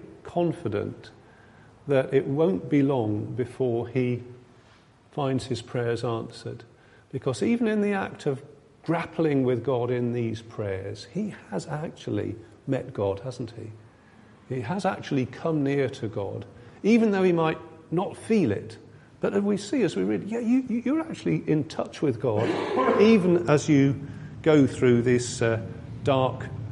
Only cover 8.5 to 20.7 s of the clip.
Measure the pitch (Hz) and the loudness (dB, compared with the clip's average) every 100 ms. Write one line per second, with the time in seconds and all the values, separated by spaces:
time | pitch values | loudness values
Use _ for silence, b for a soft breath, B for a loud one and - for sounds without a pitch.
8.5 | - _ _ - 165 170 - 160 139 127 | -20 _ _ -4 -2 -2 0 2 2 2
9.5 | 123 123 123 120 123 120 120 113 110 - | 0 0 0 0 0 -2 -2 -2 -4 -10
10.5 | - 104 95 98 104 - 175 208 - - | -8 -6 -4 -8 -12 -10 -6 -6 -8 -8
11.5 | 185 - 147 165 - - 104 101 104 B | -8 -6 -8 -8 -10 -6 -4 -4 -8 B
12.5 | B - 131 - - 101 95 131 123 117 | B -4 -4 -4 -2 -2 -2 -6 -10 -10
13.5 | - 107 - - B B B B B - | -12 -16 -16 -20 B B B B B -8
14.5 | 131 110 190 190 202 - 143 123 - 165 | -6 -4 -2 -2 -4 -2 -2 -2 -4 -2
15.5 | 156 139 139 131 - 110 104 101 107 - | 0 0 0 -2 -4 -8 -6 -6 -8 -12
16.5 | B B B 196 233 226 196 185 170 160 | B B B 4 6 6 4 4 4 2
17.5 | 165 - - - 165 190 - - 220 135 | 0 -8 -18 -4 -2 -2 -4 0 2 2
18.5 | - 107 - - B B B - 202 202 | 0 -6 -16 -20 B B B -2 0 0
19.5 | 202 - 277 175 - 202 208 196 226 226 | 0 0 0 0 0 0 0 -2 -2 2
20.5 | 254 254 | 2 2